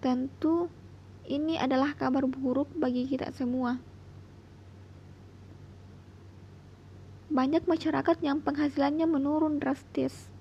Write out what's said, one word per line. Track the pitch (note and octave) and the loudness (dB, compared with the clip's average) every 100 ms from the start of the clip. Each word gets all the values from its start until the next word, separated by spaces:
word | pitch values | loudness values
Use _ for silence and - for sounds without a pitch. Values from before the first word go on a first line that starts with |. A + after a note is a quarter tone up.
Tentu, | B3+ B3+ C4 - D4+ E4 F4 - - - - - - | 2 0 -2 0 2 2 0 -6 -20 -20 -20 -18 -4
ini | C#4 D#4 D#4+ | -2 0 0
adalah | C4 C4 C#4+ D4 | 2 4 2 2
kabar | C4 C4 C4 | 0 2 2
buruk | C4 C4 B3+ C#4+ E4+ | 0 0 0 0 0
bagi | C#4 B3 B3+ | 0 2 0
kita | C4+ - C4 | -2 -2 -4
semua. | B3 B3+ B3 B3+ - - - - - - - - - - - - - - - - - - - - - - - - - - - - - - - - - - - | -2 0 0 -2 -6 -18 -18 -18 -18 -20 -20 -20 -20 -20 -18 -18 -18 -18 -18 -20 -18 -18 -18 -18 -18 -20 -20 -20 -20 -20 -20 -20 -20 -20 -20 -18 -18 -18 -2
Banyak | D4 C4 D#4+ E4 | 2 4 4 4
masyarakat | E4 D#4 D4 C4+ E4 | 2 2 0 2 2
yang | D4+ C#4 | 2 0
penghasilannya | - C#4+ D4 C#4 C#4 D4+ | 0 2 2 4 2 4
menurun | E4 D4+ C#4 D4+ D#4 D4 | 4 4 4 4 4 2
drastis | D4 C#4 - - C4 - - - | 0 -2 -2 0 0 -2 -18 -18